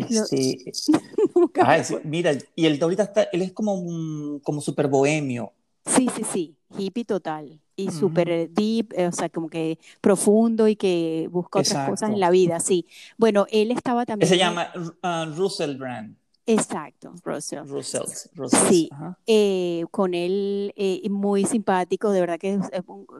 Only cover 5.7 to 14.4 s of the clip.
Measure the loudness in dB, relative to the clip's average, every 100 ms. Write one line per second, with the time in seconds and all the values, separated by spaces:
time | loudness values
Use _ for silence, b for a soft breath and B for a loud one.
5.7 | _ -2 2 2 0 -6 -4 -6 -10 _
6.7 | -6 -6 -4 -4 -4 -4 -8 -10 -20 _
7.7 | -8 -6 0 0 2 0 0 -2 0 0
8.7 | 0 -2 -2 -2 -2 -4 -6 -8 -4 -4
9.7 | -6 B B 4 4 6 6 6 4 4
10.7 | 4 2 2 0 -2 -4 -4 -2 0 0
11.7 | 0 -2 -2 -2 0 4 6 4 2 0
12.7 | 0 -2 B B B 2 4 2 2 0
13.7 | 0 -2 -2 -2 2 4 4